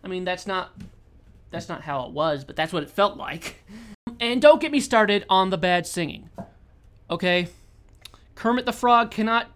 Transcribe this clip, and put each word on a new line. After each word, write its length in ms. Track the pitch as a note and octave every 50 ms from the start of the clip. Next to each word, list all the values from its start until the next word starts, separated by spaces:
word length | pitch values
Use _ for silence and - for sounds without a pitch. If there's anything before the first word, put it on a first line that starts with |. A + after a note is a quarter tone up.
I 60 | - F#3
mean, 160 | F#3 F#3 F#3
that's 220 | F#3 F3+ F3+ -
not, 260 | G3+ F#3+ F#3 - - - - - - - - - - - - - - - - - -
that's 180 | - - - -
not 140 | E3+ -
how 240 | - D#3 C#3+ C3+ B2
it 60 | -
was, 320 | B2 D3 D#3 D#3+ D3 C#3 C3+
but 120 | - -
that's 160 | - D#3+ D#3+
what 120 | F3+ E3 D3
it 60 | -
felt 280 | - - G3+ G3+ - -
like. 440 | - C#3 C#3+ E3 - - - - _ - G3+ A3+ A#3 A3 G#3 _ _ - A#3+ -
And 220 | A#3 A#3 A#3+ B3+
don't 220 | G#3 D4 D4+ D4+
get 100 | D#4+ D#4
me 80 | D4 C#4+
started 460 | - - B3+ A3+ G#3+ G3 G3+ G3+ - -
on 220 | F#3+ F#3+ F#3+ F#3+
the 80 | G3 E3+
bad 280 | D#3 F3+ F3+ F3+ E3+
singing. 440 | - - F3+ E3+ - - - - - - - - - _ _ - _ _ _ - - - - - -
Okay? 380 | E3+ E3+ F#3 F3+ F3 F3+ F3+ E3+ - - - - _ - _ - - - - - - - - - _
Kermit 300 | - - A3+ A#3+ B3 A#3+
the 80 | A#3+
Frog 380 | A3+ - - A#3+ A#3+ A#3 A#3 A#3
cannot 400 | - G#3+ G#3+ A3+ A3+ A#3 A3+ - -